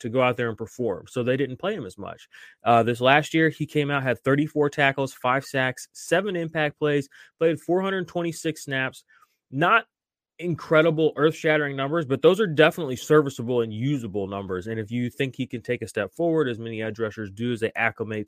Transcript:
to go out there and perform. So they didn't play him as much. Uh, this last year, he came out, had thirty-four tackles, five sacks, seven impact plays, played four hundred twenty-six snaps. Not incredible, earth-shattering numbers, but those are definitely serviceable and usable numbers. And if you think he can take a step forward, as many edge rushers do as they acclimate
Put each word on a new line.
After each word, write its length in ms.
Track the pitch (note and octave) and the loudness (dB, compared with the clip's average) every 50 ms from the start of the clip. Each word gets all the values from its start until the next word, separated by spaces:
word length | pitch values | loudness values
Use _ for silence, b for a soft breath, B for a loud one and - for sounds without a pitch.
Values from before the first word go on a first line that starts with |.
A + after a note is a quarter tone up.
to 80 | - A#2 | -8 -4
go 120 | A2 C3 | 0 2
out 160 | B2+ B2 B2 - | 2 2 2 0
there 100 | A#2+ A#2 | -4 -6
and 100 | A2 - | -6 -8
perform. 480 | A2+ - - - B2 A2 F#2 E2 F#2 - | -10 -12 -8 -4 -4 -4 -4 -4 -8 -8
So 140 | - C3 A#2+ | -6 -4 -2
they 140 | B2 C3 C3+ | 0 0 0
didn't 200 | C#3+ B2 B2+ - | -2 -4 -4 -6
play 160 | - F#3+ A3 | -6 -6 -6
him 140 | F#3 A#2 F#2 | -6 -8 -12
as 100 | - - | -12 -12
much. 320 | - F#2 E2 - - B B B B B B B - | -14 -14 -14 -16 -20 B B B B B B B 2
Uh, 200 | A2+ A#2 A#2 A2+ | 4 6 6 6
this 180 | A#2 A#2+ A#2 | 4 0 4
last 320 | B2 B2+ C#3 D3+ D3 - - | 6 6 6 6 4 2 2
year, 160 | D#3+ D#3+ D#3 | 2 2 2
he 160 | D3+ - D3+ | 0 -2 -6
came 240 | - - D3+ C#3+ C#3 | -4 -2 -2 -2 0
out, 140 | C#3+ C#3 C3 | -2 -2 0
had 160 | C3 A#2+ - | -2 -2 0
thirty-four 500 | - C3+ C#3 C#3+ D3+ D3 - D3 C#3+ C#3+ | 0 2 2 2 2 0 0 0 0 0
tackles, 420 | - D3+ C#3+ C#3 C3+ - C3+ C3 | 2 2 2 2 2 0 -2 -4
five 320 | - - - B2+ B2+ C#3 C3+ | -4 -2 0 0 0 0 -2
sacks, 440 | - - C3+ C3 C3 B2+ - - - | -2 -2 -2 -2 -2 -4 -6 -12 -18
seven 440 | _ - - - E3 F3 G3 G#3 F#3 | _ -18 -4 0 0 0 0 0 -2
impact 420 | E3+ E3 D#3+ - D#3+ D3+ D3 - _ | -4 -4 -4 -2 -2 -2 -2 -2 _
plays, 320 | D#3 D3 D3 D3 C#3 B B B B B B _ | 0 0 0 0 -2 B B B B B B _
played 200 | E3 E3 D#3+ C#3 | 0 0 0 0
four 220 | - - F3 F#3+ | 0 0 0 0
hundred 260 | F#3+ F#3+ F#3+ F#3+ F3 - | 0 0 -2 -4 -4 -4
twenty-six 580 | - F3+ E3+ E3+ D#3+ - - D#3+ D#3 - - | -4 -4 -4 -4 -4 -4 -4 -6 -6 -6 -6
snaps. 400 | D3 C3+ C3 C3 C3 - - - b b b b b b b _ _ | -4 -2 -2 -2 -2 -4 -10 -18 b b b b b b b _ _
Not 380 | B2+ C3+ E3 F#3 A3 A3+ A3 - _ _ _ _ _ _ _ _ _ - | -2 0 2 4 4 2 2 -2 _ _ _ _ _ _ _ _ _ -8
incredible, 760 | D#3+ F3+ D#3 - - - E3 D#3 D#3+ E3+ D#3 D#3 D#3+ D3+ - | -6 -4 -4 -4 -2 4 4 6 6 6 4 2 2 2 2
earth-shattering 600 | C3+ D3 D#3+ D#3 - - D#3+ D3+ D3+ D3 C#3+ C#3 | 2 2 2 2 0 0 0 2 2 0 -2 -4
numbers, 300 | C3+ C3+ C#3 D#3 E3+ D#3 | -4 -4 -2 -2 -2 0
but 160 | B2 C3+ C3 | 0 0 4
those 180 | - E3 F#3+ F#3 | 4 4 4 4
are 60 | A3+ | 2
definitely 500 | F3+ D3+ C#3+ D3+ E3 D#3+ - E3 C3+ B2+ | 2 4 6 6 6 4 0 -4 -6 -6
serviceable 680 | A#2 - - D3+ D#3 D3 C#3 - - A#2 A#2 B2+ A#2+ | -6 0 4 4 4 4 4 -2 -6 -4 -2 0 0
and 120 | A2+ A2 G#2+ | 0 -2 -4
usable 540 | G#2+ A#2+ C#3 D3 C3 A2+ G#2+ F2+ G#2 G2 F#2+ | -4 -2 -2 -2 -2 -4 -4 -4 -4 -4 -4
numbers. 400 | G2 G2 G2 F#2+ F#2+ F#2 F2+ A2 | -4 -6 -6 -6 -6 -6 -6 -6
And 120 | A2+ A2 | -6 -6
if 120 | G#2+ G2+ | -6 -4
you 180 | A#2+ B2 B2 A#2+ | -4 -4 -4 -4
think 260 | - - C#3 C3 - | -4 -4 -4 -4 -4
he 120 | - B2+ - | -6 -8 -8
can 160 | - A#2+ - | -8 -8 -6
take 180 | - B2 A#2+ | -6 -6 -6
a 60 | A2+ G#2 | -6 -6
step 260 | - G#2+ G2+ G2 - | -4 -4 -4 -4 -4
forward, 340 | - E3+ E3 D#3+ D#3+ D3 B2+ | -2 0 0 2 2 0 0
as 120 | A#2 G#2+ | -2 -6
many 240 | A#2 A#2 A2+ A2 A2 | -8 -8 -6 -6 -6
edge 160 | A2 G#2+ A2 | -6 -4 -4
rushers 320 | A2+ G#2+ G2+ A2+ G#2+ G2 | -4 -4 -4 -6 -10 -10
do 200 | F#2+ G#2 A#2 B2 | -8 -6 -4 -4
as 100 | A#2+ G#2+ | -2 -2
they 100 | A2+ A2 - | -4 -4 -2
acclimate 520 | - A2+ A2+ - - A2+ G#2+ A2 G#2+ G#2 | -2 -2 -2 -2 -4 -6 -6 -6 -8 -8